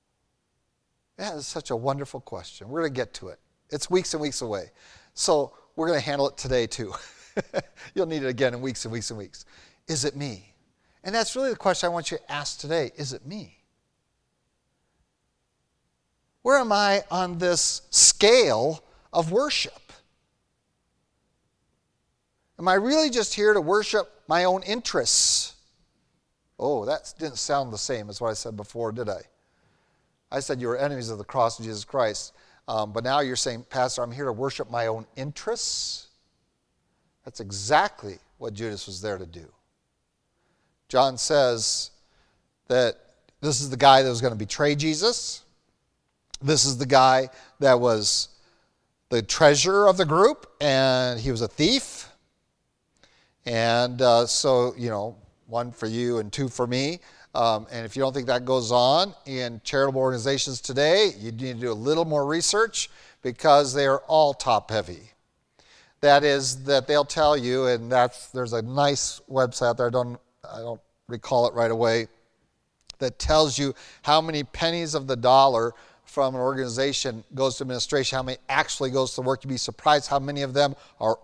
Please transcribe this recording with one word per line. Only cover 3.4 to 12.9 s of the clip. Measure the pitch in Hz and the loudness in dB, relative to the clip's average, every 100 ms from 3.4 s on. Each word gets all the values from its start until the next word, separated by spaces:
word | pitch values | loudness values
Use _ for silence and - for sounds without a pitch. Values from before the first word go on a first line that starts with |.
| _ _ - | _ _ -12
It's | 147 - | -10 -2
weeks | 185 175 | -2 -2
and | 156 | -4
weeks | 147 - | -6 -6
away. | 120 101 80 _ - - _ | -6 -6 -8 _ -20 -20 _
So | - - 151 135 - _ - | -4 2 2 0 -8 _ -4
we're | 160 | -2
gonna | 151 | -2
handle | 135 143 139 | -2 -2 -2
it | - | -4
today | 127 127 117 | -2 -2 -2
too. | - 101 92 - - - 208 | -6 -10 -12 -16 -20 -12 -8
<laughs> | - - - - - 196 | -6 -8 -10 -14 -8 -4
You'll | 165 | -4
need | 156 | -2
it | 131 | -4
again | 120 131 | 0 -2
in | 120 | -2
weeks | 131 117 113 | -8 -8 -8
and | |
weeks | 113 - | -8 -8
and | 110 | -12
weeks. | 95 - - - _ _ - | -14 -18 -20 -20 _ _ -8
Is | 156 143 | -4 -4
it | 139 | -6
me? | 143 95 - _ _ _ _ _ | -10 -12 -20 _ _ _ _ _
And | 185 | -6
that's | 226 220 254 | -4 -2 -2
really | 269 | -4
the | 220 | -2
question | 196 175 175 | -2 0 -2
I | |
want | 170 - | -4 -6
you | 160 | -10
to | - | -8
ask | 143 143 - | -10 -8 -10
today. | 147 165 131 | -4 -4 -4